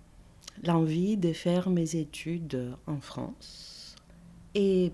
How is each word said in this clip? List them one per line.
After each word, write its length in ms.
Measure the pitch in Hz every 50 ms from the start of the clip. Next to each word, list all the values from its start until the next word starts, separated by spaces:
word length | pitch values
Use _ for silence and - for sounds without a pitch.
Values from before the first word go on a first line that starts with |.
| - - - - - - - - - - - - -
L'envie 540 | 170 170 165 160 156 156 170 180 208 220
de 160 | 202 175 170 160
faire 380 | - - 175 175 180 180 190
mes 240 | 180 175 165 156 165
études 800 | 165 151 143 - - - 160 170 175 165 147 135 127 123 123 127 - -
en 140 | - 151 139
France 720 | - - - 127 123 - 269 - - - - - - - - - - - - - - - - - - - - - - - -
et 320 | 208 196 196 190 185 180 170